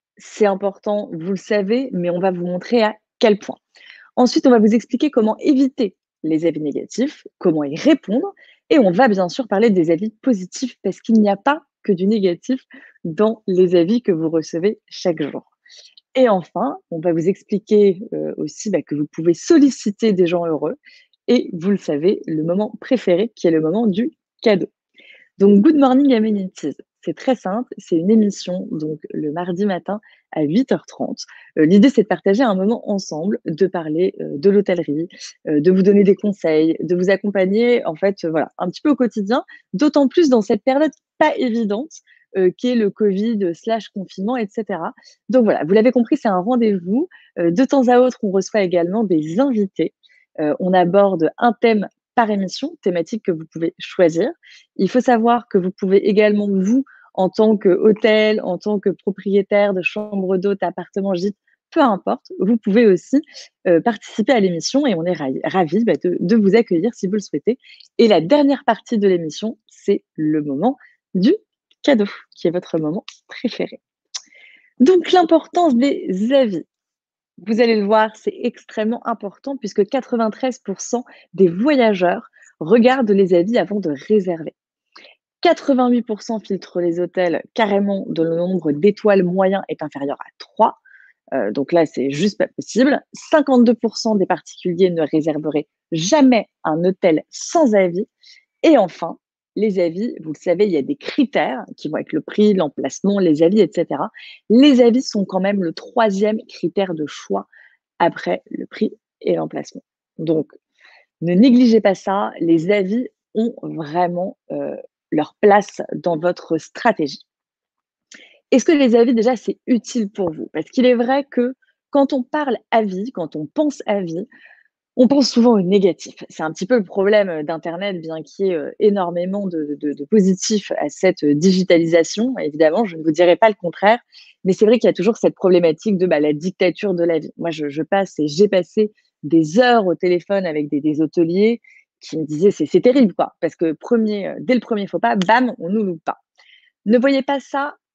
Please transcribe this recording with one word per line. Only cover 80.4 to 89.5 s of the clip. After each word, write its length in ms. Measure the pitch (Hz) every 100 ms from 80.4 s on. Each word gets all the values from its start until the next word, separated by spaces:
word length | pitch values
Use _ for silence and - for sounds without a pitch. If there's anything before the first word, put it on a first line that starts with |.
| 262 233
pour 220 | - 190
cent 220 | - 240 - - _
des 160 | 175 185
voyageurs 800 | 175 262 277 226 190 175 208 - _ _ -
regardent 500 | 156 240 233 269 220
les 240 | 196 190
avis 240 | 180 185 233
avant 220 | 170 208
de 120 | 175 139 -
réserver. 460 | 214 180 165 135 - _ _ _ - - _ _ _
Quatre-vingt-huit 640 | 349 320 - 254 247 247
pour 180 | 226 208
cent 180 | - 220
filtrent 400 | - 185 - 180
les 200 | 175 170
hôtels 440 | 175 - 175 156 - -
carrément 500 | 208 202 202 196 -
dont 160 | 165
le 120 | 165 165
nombre 360 | 180 185 156
d'étoiles 520 | 147 202 202 214 196
moyen 400 | 175 185 190